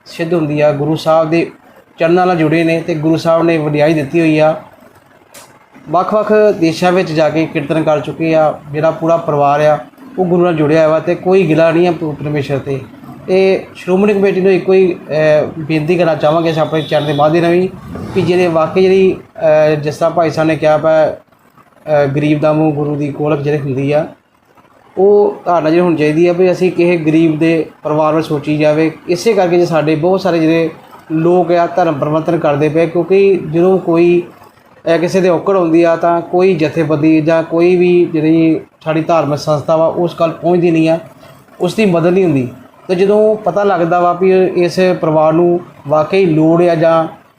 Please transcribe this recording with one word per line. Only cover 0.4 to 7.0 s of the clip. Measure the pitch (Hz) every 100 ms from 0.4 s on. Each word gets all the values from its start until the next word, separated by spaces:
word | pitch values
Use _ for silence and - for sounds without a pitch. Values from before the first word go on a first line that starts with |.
| 151 151
ਆ। | 147
ਗੁਰੂ | 143 147 156
ਸਾਹਿਬ | 160 160 160
ਦੇ | 165 151 - - - _ -
ਚਰਨਾਂ | 165 180 180
ਨਾਲ | 180
ਜੁੜੇ | 156 160
ਨੇ | 165 165
ਤੇ | 165
ਗੁਰੂ | 160 156 160
ਸਾਹਿਬ | 165 165
ਨੇ | 170 165
ਵਡਿਆਈ | 147 147 147
ਦਿੱਤੀ | 160 135 170
ਹੋਈ | 160 156
ਆ। | 156 160 - - - _ _ _ _ - - _ _ - -
ਵੱਖ-ਵੱਖ | 160 185 214 208 214 214 202
ਦੇਸ਼ਾਂ | 165 160 180
ਵਿੱਚ | 180